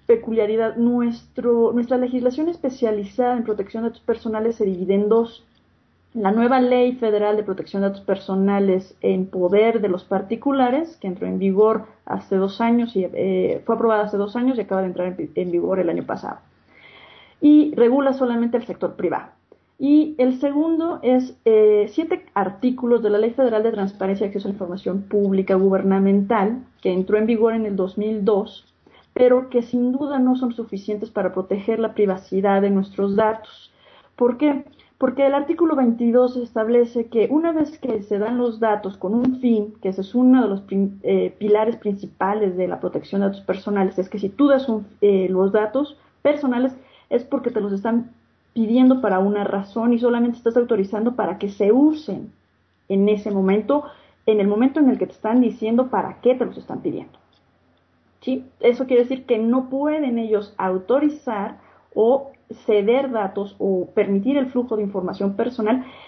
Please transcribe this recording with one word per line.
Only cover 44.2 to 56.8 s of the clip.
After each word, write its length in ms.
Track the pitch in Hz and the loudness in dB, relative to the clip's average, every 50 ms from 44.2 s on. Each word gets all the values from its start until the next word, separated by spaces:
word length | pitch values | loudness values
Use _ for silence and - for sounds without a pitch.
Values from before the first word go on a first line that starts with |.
| 202 190 | -6 -4
tú 180 | - - 294 | 0 2 4
das 220 | 285 277 262 262 240 | 4 4 2 2 -2
un, 180 | 220 214 208 - - _ | -4 -6 -6 -10 -4 _
eh, 260 | 208 202 196 190 185 175 | 2 2 4 2 2 0
los 220 | 185 185 196 196 | 2 2 2 2
datos 460 | 208 214 214 214 262 269 294 - - _ _ _ _ _ | 2 0 0 0 -2 -2 -4 -4 -8 _ _ _ _ _
personales 520 | - 285 294 294 285 254 240 240 262 262 - - - _ _ _ _ - | 0 0 0 0 0 -2 0 0 0 -2 -4 -8 -16 _ _ _ _ -4
es 160 | - 240 - | -4 -4 -2
porque 260 | - 277 - - 233 | -4 -4 -4 -4 -4
te 80 | - 214 | -4 -4
los 140 | 196 202 196 | -4 -4 -4
están 380 | 196 208 226 233 240 233 - - _ _ _ _ _ _ _ - | -4 -2 -2 -2 -2 -2 -6 -12 _ _ _ _ _ _ _ -4
pidiendo 480 | 233 220 208 233 254 254 262 262 262 | -2 0 2 4 6 6 6 4 4
para 180 | - 202 185 185 | 2 0 2 2
una 240 | 196 202 208 202 202 | 2 0 0 -2 -2
razón 480 | - 196 196 196 - - 233 226 240 | -2 -4 -6 -6 -6 -6 -2 0 0
y 80 | 240 226 | 2 2
solamente 380 | 240 240 240 233 240 240 233 | 2 2 2 2 0 -2 -2
estás 180 | - - 233 233 | -2 -2 0 2
autorizando 600 | 247 240 240 226 196 196 - 220 208 226 240 247 | 2 2 2 0 0 -2 -2 -4 -2 -2 -2 -2
para 220 | - 202 170 190 | -2 -4 -4 -4
que 120 | - 202 202 | -6 -8 -6
se 240 | - - 202 202 233 | -4 0 2 4 4
usen 580 | 269 294 311 311 - - 208 180 - - - - _ _ _ _ _ _ _ _ _ _ | 6 4 4 2 0 -6 -10 -10 -10 -12 -14 -20 _ _ _ _ _ _ _ _ _ _
en 220 | - 196 196 202 208 | -2 0 2 2 2
ese 200 | 208 202 - 214 | 2 0 -2 -4
momento, 540 | 202 196 190 190 196 220 214 - 285 294 - - - - _ _ _ _ _ | -2 0 2 2 2 0 0 0 -2 -2 -2 -6 -14 -20 _ _ _ _ _
en 140 | 226 214 208 | 0 2 2
el 80 | 196 | 2
momento 320 | 208 208 220 254 269 - 320 | 2 2 2 2 2 2 4
en 100 | 285 254 | 2 2
el 80 | 202 | 2
que 100 | - - | 0 -2
te 60 | - - | -8 -8
están 280 | - - 220 233 254 | -8 -4 0 2 2
diciendo 460 | 240 214 202 - 214 220 233 240 247 | 2 2 -2 -4 -4 0 0 0 0
para 340 | 254 226 190 - 180 - - | 0 -2 -4 -4 -4 -6 -2
qué 140 | - 247 262 | 0 0 0
te 100 | 254 - | 0 -2
los 120 | - - | -6 -8
están 220 | - - - - | -12 -14 -12 -12
pidiendo. 400 | - | -8